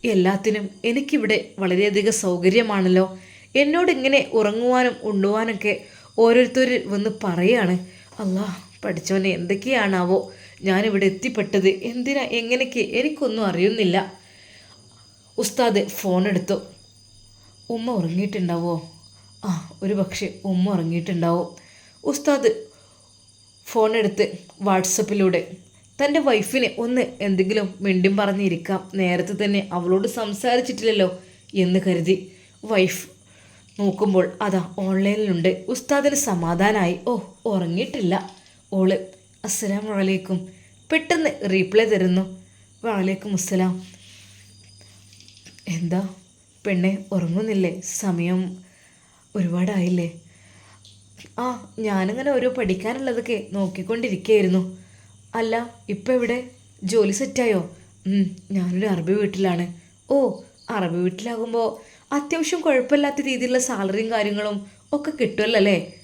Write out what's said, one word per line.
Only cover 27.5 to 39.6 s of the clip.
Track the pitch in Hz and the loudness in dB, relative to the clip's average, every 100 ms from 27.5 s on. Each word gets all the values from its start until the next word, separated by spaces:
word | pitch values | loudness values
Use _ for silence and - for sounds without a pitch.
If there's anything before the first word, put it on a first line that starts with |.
| 214 190 - | 0 -2 -4
മിണ്ടും | 196 185 190 196 | 0 2 4 2
പറഞ്ഞിരിക്കാം, | 202 190 196 170 170 190 185 190 | 0 2 0 -2 -4 -6 -4 -2
നേരത്തെ | 185 175 180 196 202 | 0 0 -2 -2 0
തന്നെ | 202 190 | 0 -2
അവളോട് | 175 175 185 220 | -4 2 2 0
സംസാരിച്ചിട്ടില്ലല്ലോ | - 214 202 247 247 247 202 220 208 185 185 - - - 196 | -4 -6 -2 2 2 0 -2 0 2 2 0 -16 -20 -6 0
എന്ന് | 180 185 185 | 2 4 2
കരുതി | 170 165 185 - - - _ 214 | 0 2 0 -2 -20 -20 _ -2
വൈഫ് | 208 185 - - - _ - - - _ - | 2 2 0 -12 -20 _ -20 -20 -20 _ -2
നോക്കുമ്പോൾ | 202 190 208 190 180 - | -2 2 2 4 2 -2
അതാ | 208 190 175 - | -2 -2 -2 -6
ഓൺലൈനിലുണ്ട്. | 190 190 196 214 208 170 175 185 - | -2 2 2 2 0 2 0 0 -4
ഉസ്താദിന് | 254 - 285 285 285 | -6 0 2 2 0
സമാധാനായി. | - 180 165 170 202 214 175 180 - | -2 -2 0 2 2 4 0 0 -2
"ഓ, | 233 - - 233 | -4 -6 -8 -4
ഉറങ്ങിയിട്ടില്ല | 190 175 170 269 269 185 185 - - - _ _ | -2 -2 -2 -4 -2 0 0 -4 -18 -20 _ _
ഓള്. | 190 185 185 - - _ _ 208 | 0 2 2 -4 -18 _ _ -8
അസ്സലാമു | - | -6